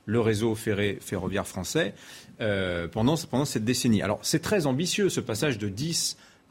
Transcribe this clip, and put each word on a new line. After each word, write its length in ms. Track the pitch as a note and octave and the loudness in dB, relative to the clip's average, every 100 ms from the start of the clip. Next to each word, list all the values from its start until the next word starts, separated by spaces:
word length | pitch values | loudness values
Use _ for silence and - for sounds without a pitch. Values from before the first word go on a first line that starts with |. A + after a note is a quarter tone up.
| - | 0
le 140 | A#2 | 2
réseau 320 | A2 G#2 A2+ | 4 4 2
ferré, 460 | A2 A2+ G2+ G#2 - | 0 0 0 0 -2
ferroviaire 460 | - F#2+ F#2 G2 F2+ | -6 -4 -2 -2 -2
français, 480 | G2 F2 D#3 F#3+ - - - - - | -6 -2 0 0 -4 -16 -20 -18 -4
euh, 460 | A2+ G2 F#2 F2 E2+ | 0 0 0 -2 -2
pendant, 280 | A2 A#2 D#3+ | 0 2 2
pendant 280 | - A#2+ C#3+ | 0 -2 0
cette 200 | A#2+ G#2+ | 0 0
décennie. 380 | B2 B2 G#2 | 2 4 4
Alors, 160 | F2 - | 2 -2
c'est 200 | - D#3+ | 0 0
très 260 | - G#3 D3 | 2 0 2
ambitieux, 420 | B2+ F3+ - F#3+ | 0 0 0 0
ce 100 | - | 0
passage 380 | - G#2+ D3+ G#2+ | -2 -2 0 0
de 100 | G#2 | -4
dix 480 | G2 D#3+ E3 - - - - - | -4 -2 -2 -2 -6 -16 -20 -6